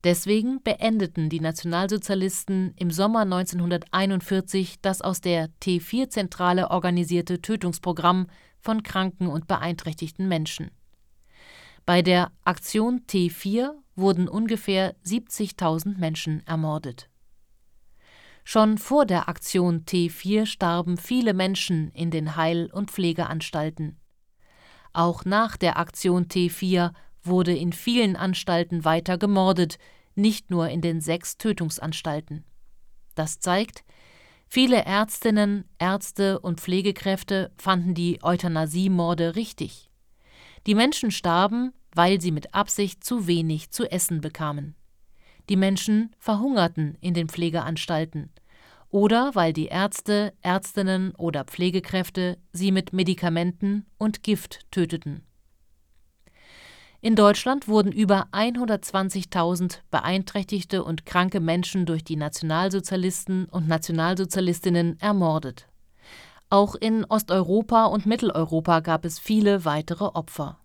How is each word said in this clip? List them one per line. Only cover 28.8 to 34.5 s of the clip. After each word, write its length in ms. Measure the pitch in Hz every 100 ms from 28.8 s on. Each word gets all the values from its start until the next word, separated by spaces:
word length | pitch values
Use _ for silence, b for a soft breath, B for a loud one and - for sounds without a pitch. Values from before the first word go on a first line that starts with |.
| 160
weiter 320 | 160 170 180
gemordet, 600 | 202 196 190 180 170 - b b b -
nicht 340 | 214 214 -
nur 200 | 175 165
in 120 | 156
den 180 | 170 165
sechs 360 | 156 170 - -
Tötungsanstalten. 1040 | 220 208 160 - 156 160 165 151 156 151 - - - - - - - -
Das 240 | 156 -
zeigt, 440 | 185 180 226 - _ b b b b b
viele 380 | b